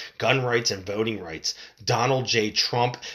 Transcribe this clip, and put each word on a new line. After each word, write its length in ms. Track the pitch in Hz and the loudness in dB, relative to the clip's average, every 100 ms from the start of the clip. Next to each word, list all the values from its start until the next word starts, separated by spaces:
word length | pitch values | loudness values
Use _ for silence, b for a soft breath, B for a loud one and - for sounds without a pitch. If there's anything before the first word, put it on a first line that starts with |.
| B - | B -2
gun 260 | 113 135 | 2 2
rights 280 | 123 120 120 | 2 2 0
and 140 | 98 92 | -4 -4
voting 360 | 104 110 104 | -2 0 -2
rights, 340 | 87 78 - B B B 101 | -8 -8 -8 B B B -2
Donald 400 | 117 123 131 120 | 2 4 2 2
J. 260 | 117 107 | 2 2
Trump 460 | - - 123 123 127 B | 0 0 2 2 0 B